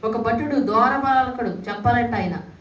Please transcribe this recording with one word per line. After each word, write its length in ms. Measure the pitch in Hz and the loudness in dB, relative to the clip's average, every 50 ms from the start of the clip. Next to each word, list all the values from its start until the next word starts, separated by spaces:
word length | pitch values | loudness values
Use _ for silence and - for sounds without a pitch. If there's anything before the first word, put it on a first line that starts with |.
| - | -2
ఒక 120 | 220 220 | -2 -2
భటుడు, 500 | 226 214 226 226 233 302 294 285 - - | -2 0 0 0 0 0 0 0 0 0
ద్వారపాలకుడు 800 | 190 214 220 - 254 269 269 269 262 262 262 262 247 247 254 240 196 | 2 4 4 4 4 2 0 0 2 2 2 2 0 -2 -6 -6 -6
చెప్పాలంటే 680 | 175 - - 208 202 - - 240 240 240 233 233 233 | -6 -6 -8 -8 -8 -2 2 2 2 2 2 0 -2
ఆయన 180 | 208 190 180 170 156 - - - - | -2 -2 -2 -4 -6 -8 -12 -18 -20